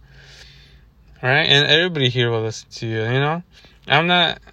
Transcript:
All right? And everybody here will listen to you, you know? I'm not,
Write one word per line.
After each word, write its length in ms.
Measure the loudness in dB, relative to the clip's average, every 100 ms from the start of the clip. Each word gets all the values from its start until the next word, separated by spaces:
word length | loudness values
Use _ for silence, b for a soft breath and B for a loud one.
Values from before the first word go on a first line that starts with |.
| B B B B B B B B B _ -20 -8
All 80 | 0
right? 180 | 0 4
And 200 | 2 4
everybody 420 | 2 2 0 0
here 220 | 0 0
will 100 | -2
listen 280 | -4 -8 -14
to 160 | -12 -8
you, 160 | -4
you 160 | -2 -2
know? 240 | -2 -4 -8 b b b -2
I'm 200 | 0 2
not, 320 | 2 2 -2 -12